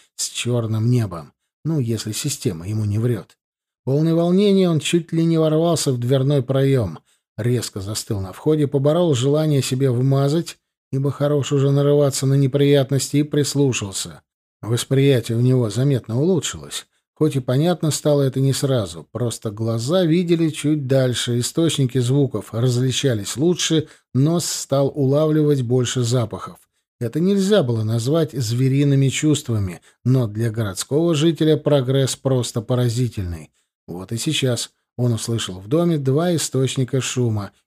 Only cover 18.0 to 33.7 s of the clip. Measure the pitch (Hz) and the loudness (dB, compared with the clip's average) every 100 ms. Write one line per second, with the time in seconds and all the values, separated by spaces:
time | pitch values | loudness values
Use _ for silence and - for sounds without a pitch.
18 | 156 143 135 131 135 131 139 131 95 82 | 0 2 2 0 0 0 0 0 -2 -8
19 | 76 110 120 - 117 104 113 113 120 185 | -12 -6 -6 -4 -8 -6 -4 -2 -2 0
20 | 175 170 175 170 165 151 147 156 131 135 | 2 2 2 0 0 -2 -2 -2 0 2
21 | 131 117 - 120 120 - 165 - 131 135 | 2 -2 -2 -2 -2 -2 0 0 0 0
22 | 123 143 139 107 - 107 127 120 131 120 | 0 2 0 -2 -6 -2 0 0 0 0
23 | 143 110 98 - 165 175 - 160 151 - | 0 -2 -4 -2 0 0 0 0 -2 -10
24 | _ 127 143 170 - - - 135 139 - | _ 0 2 2 -2 -8 -2 0 0 0
25 | 135 143 156 156 147 143 117 127 120 131 | 0 2 2 2 2 2 2 0 0 -2
26 | 120 123 110 92 - 87 _ _ _ _ | 0 0 -2 -6 -12 -18 _ _ _ _
27 | 120 151 180 202 190 208 127 117 107 117 | -6 0 0 2 2 2 2 0 0 0
28 | 113 160 151 - 110 120 131 135 143 139 | 0 0 0 -2 -4 0 2 2 4 4
29 | 135 131 156 147 - 110 98 85 - _ | 2 2 2 0 0 -2 -2 -6 -16 _
30 | 123 131 117 104 117 107 110 92 - 143 | 0 2 0 -2 -4 -2 -4 -6 -4 0
31 | 170 156 165 156 156 151 147 147 127 135 | 0 2 0 2 2 2 2 2 2 0
32 | 131 - 135 131 117 120 101 123 123 113 | 0 -2 0 0 0 -4 -2 0 0 0
33 | 123 110 90 85 76 _ _ | -2 -4 -6 -8 -12 _ _